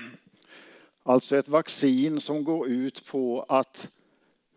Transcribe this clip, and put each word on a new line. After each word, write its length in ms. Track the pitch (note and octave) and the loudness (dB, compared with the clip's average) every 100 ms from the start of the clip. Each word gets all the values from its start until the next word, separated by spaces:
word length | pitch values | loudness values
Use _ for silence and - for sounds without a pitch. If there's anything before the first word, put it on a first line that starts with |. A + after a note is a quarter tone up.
| A#3 - | -18 -18
<clears throat> 800 | _ _ - - - - _ _ | _ _ -20 -20 -20 -20 _ _
alltså 320 | - B2+ - C#3 | 2 2 4 0
ett 120 | C#3 | 2
vaccin 760 | D3+ - - C#3 B2+ D3+ D3+ | 0 2 2 2 4 2 -2
som 220 | C#3+ D3+ | -4 -4
går 240 | D3 E3 C3 | -2 -2 -2
ut 380 | B2 C3+ - - | -2 -4 -8 -8
på 400 | C#3 B2 B2 - | -4 -2 -2 0
att 400 | C3+ - - - _ _ _ _ _ _ | 0 0 -6 -16 _ _ _ _ _ _